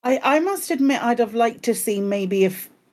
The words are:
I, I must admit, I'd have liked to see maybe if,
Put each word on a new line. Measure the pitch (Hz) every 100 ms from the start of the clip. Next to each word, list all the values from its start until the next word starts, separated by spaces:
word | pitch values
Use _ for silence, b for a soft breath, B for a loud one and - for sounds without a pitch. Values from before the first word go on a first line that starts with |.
I, | 247 262
I | 262 302
must | 359 392 -
admit, | 294 277 277
I'd | 240 240
have | 226
liked | 226 233 226
to | -
see | 226 - 202
maybe | 202 202 190 196
if, | 190 185 - _ _